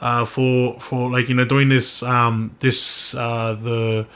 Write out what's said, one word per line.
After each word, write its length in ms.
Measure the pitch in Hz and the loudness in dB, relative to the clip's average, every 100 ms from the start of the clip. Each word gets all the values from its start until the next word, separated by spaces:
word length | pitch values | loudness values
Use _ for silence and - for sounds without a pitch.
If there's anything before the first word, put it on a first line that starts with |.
uh, 240 | 120 120 | -2 0
for, 540 | 113 - 131 123 123 - | 0 0 2 2 0 -4
for, 320 | - 127 123 | -6 -4 -2
like, 180 | 123 123 | 0 0
you 60 | |
know, 100 | 123 | 2
doing 260 | 123 135 135 | 2 4 4
this, 320 | 131 - - | 4 2 -4
um, 520 | 120 123 120 113 110 - | 0 2 2 0 -4 -2
this, 540 | 131 - - - - | 0 0 -2 -4 -6
uh, 400 | 127 117 117 113 | -6 -4 -2 -4
the 520 | 107 117 113 113 110 110 | -4 -4 -2 0 -2 -4